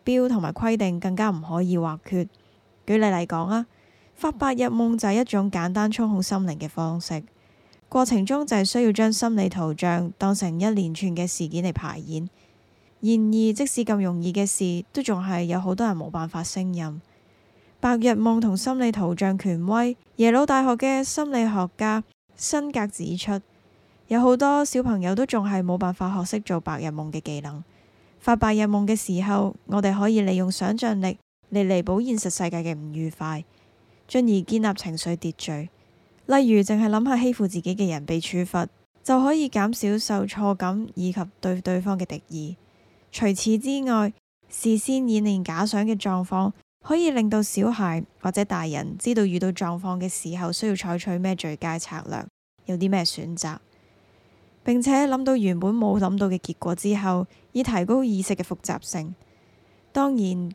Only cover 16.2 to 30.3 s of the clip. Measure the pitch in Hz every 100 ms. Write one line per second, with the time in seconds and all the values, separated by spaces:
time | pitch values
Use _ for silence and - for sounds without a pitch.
16.2 | 165 170 170 - 185 180 160 151 - _
17.2 | _ _ _ _ _ _ 247 240 240 214
18.2 | 226 226 226 190 254 262 240 214 175 175
19.2 | 196 190 190 170 175 226 240 247 _ -
20.2 | 226 240 294 269 262 240 262 269 269 -
21.2 | 294 262 226 208 180 - 214 214 214 _
22.2 | _ - - 302 294 269 208 - 160 180
23.2 | - 202 - _ _ _ _ _ - 226
24.2 | 247 247 277 285 294 254 254 208 180 196
25.2 | 269 233 202 196 180 180 185 185 185 190
26.2 | 180 214 214 180 160 147 156 151 156 156
27.2 | - 147 147 147 - _ _ _ _ _
28.2 | - 233 220 214 214 208 202 220 - 180
29.2 | 196 202 196 - - 202 196 196 202 220
30.2 | 196